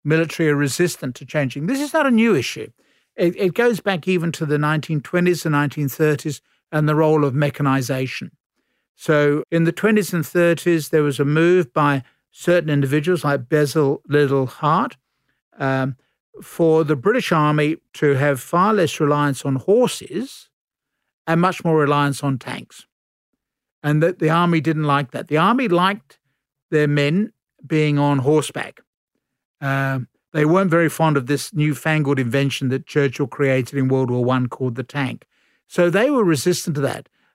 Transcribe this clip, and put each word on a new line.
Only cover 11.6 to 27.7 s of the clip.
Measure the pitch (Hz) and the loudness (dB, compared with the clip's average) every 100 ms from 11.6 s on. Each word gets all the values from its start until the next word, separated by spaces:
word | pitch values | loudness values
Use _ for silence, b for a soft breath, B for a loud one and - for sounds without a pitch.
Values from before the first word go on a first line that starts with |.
| 175 | 2
by | 156 147 139 - b b | 0 0 0 -4 b b
certain | - - 175 156 | -8 0 0 2
individuals | 143 139 151 156 180 151 | 0 2 0 0 -2 0
like | 139 120 | -2 0
Basil | 151 147 160 139 139 - | 0 2 2 0 0 0
Liddell | 147 143 135 127 | 2 2 0 -2
Hart, | - 147 165 147 - _ _ _ _ _ - | -2 0 0 -2 -8 _ _ _ _ _ -6
um, | 139 131 135 127 _ _ _ - | -4 -2 -4 -6 _ _ _ -20
for | - - 165 160 156 | -12 -2 2 2 2
the | 147 | 0
British | 185 247 - | 0 0 0
Army | 165 151 151 151 160 _ | 2 2 2 0 -2 _
to | - 151 | -2 0
have | 131 147 135 | 2 0 -2
far | - 170 196 | -2 0 2
less | 214 160 - | 2 0 0
reliance | 147 147 147 131 | 0 2 0 -2
on | 139 135 | -4 -2
horses | 151 220 233 - - 180 269 - - _ _ _ _ _ _ _ - | 2 2 2 -2 -10 -8 -8 -12 -20 _ _ _ _ _ _ _ -2
and | 165 | 0
much | 180 175 170 | 0 0 0
more | 160 | 2
reliance | 143 147 143 131 | 2 2 0 -2
on | 143 131 | -4 -4
tanks. | - 113 117 - - _ _ _ _ _ _ _ _ _ | -6 -14 -14 -20 -20 _ _ _ _ _ _ _ _ _
And | 147 151 | 0 2
that | 165 123 | 2 2
the | 156 | 0
army | 165 175 165 | 2 2 2
didn't | 151 156 | 0 0
like | 151 143 135 | 0 0 -2
that. | 120 - | -8 -4
The | 147 | 0
army | 180 247 247 | 2 2 0
liked | 175 185 214 - _ _ _ _ _ _ | 2 0 -2 -10 _ _ _ _ _ _
their | 156 147 | 0 2
men | 147 143 175 220 _ _ _ | 2 0 0 -2 _ _ _
being | 143 | -4